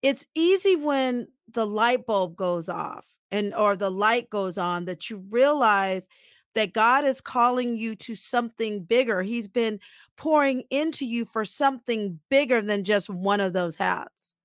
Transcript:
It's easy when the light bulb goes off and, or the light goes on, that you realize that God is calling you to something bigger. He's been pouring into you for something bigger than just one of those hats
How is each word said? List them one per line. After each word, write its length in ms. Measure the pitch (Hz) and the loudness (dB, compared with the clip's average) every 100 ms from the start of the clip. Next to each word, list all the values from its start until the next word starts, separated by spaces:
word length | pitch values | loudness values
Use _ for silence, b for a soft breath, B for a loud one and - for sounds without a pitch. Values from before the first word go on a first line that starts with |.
It's 240 | 269 277 - | 0 -2 -6
easy 420 | - 339 381 392 359 | 0 2 4 4 2
when 520 | 294 277 262 247 - _ _ | 2 0 0 -2 -6 _ _
the 140 | 233 220 | -4 -2
light 400 | 208 233 247 - | 0 2 0 0
bulb 300 | 208 180 170 | 0 0 -2
goes 320 | 185 175 165 | -2 -2 -4
off 360 | 170 156 - _ _ _ | -8 -8 -10 _ _ _
and, 240 | 202 202 | -4 -4
or 220 | - 208 196 | 2 2 2
the 140 | 196 | -2
light 400 | 185 214 240 240 | 0 2 2 -2
goes 280 | 214 190 180 | -4 -4 -2
on, 280 | 175 175 175 | -4 -2 -6
that 240 | 175 - | -8 -10
you 80 | 214 190 | -12 -4
realize 800 | 226 269 294 233 202 196 190 185 b b b b | 2 2 4 4 4 2 -2 -6 b b b b
that 180 | 220 214 | -4 -2
God 320 | 226 220 262 | 2 4 4
is 160 | 294 262 | 2 -2
calling 560 | - 254 240 247 240 233 | -4 2 2 2 -2 -4
you 180 | 226 220 | -6 -8
to 200 | - 220 | -12 -12
something 680 | - 240 233 _ 220 208 | -4 -2 -2 _ -6 -6
bigger. 400 | 170 233 254 196 | 0 2 2 0
He's 240 | 190 240 202 | -2 -4 -4
been 320 | - 226 214 B B B _ | -2 -2 -2 B B B _
pouring 480 | 311 302 277 254 - | 2 4 4 0 -2
into 360 | 269 320 - 254 | -2 -2 -4 -4
you 180 | 233 | -4
for 200 | 233 226 | -4 -4
something 760 | 208 - 277 262 - 226 202 165 _ | -6 0 0 0 -4 -4 -4 -8 _
bigger 320 | 269 285 240 | 2 4 0
than 220 | 208 208 | 2 -2
just 260 | 190 208 - | 2 0 0
one 320 | 185 190 202 | -4 0 2
of 120 | 190 | 0
those 240 | 185 175 156 | 0 -2 -2
hats 580 | 185 180 - _ - _ | -2 -2 -6 _ -20 _